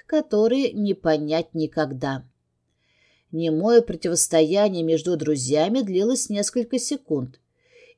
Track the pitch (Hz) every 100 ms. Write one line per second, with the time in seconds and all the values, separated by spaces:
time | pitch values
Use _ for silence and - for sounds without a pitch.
0 | - 311 294 208 220 269 262 208 202 185
1 | 160 156 151 160 165 160 156 160 147 131
2 | 139 135 - _ _ _ _ _ _ _
3 | _ _ _ 160 165 156 214 233 233 170
4 | 175 160 - 160 156 202 208 175 160 160
5 | 180 165 151 143 127 151 180 262 202 185
6 | 220 262 - 202 202 247 233 247 - 285
7 | - 143 127 - _ _ _ _ -